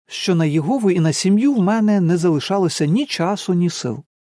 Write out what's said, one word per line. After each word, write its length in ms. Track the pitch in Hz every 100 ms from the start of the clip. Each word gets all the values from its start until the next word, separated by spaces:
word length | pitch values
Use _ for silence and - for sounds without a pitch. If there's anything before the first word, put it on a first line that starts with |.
| -
що 280 | - -
на 100 | 170
Єгову 460 | 156 156 151 262 202
і 100 | 175
на 120 | 160
сім'ю 420 | - 185 208 277
в 60 | 254
мене 400 | 185 220 214 202
не 160 | 165 175
залишалося 720 | 175 151 - 196 175 - 151
ні 200 | 214 294
часу, 480 | - 170 202 -
ні 160 | 175 175
сил". 340 | - 123 113 - _ _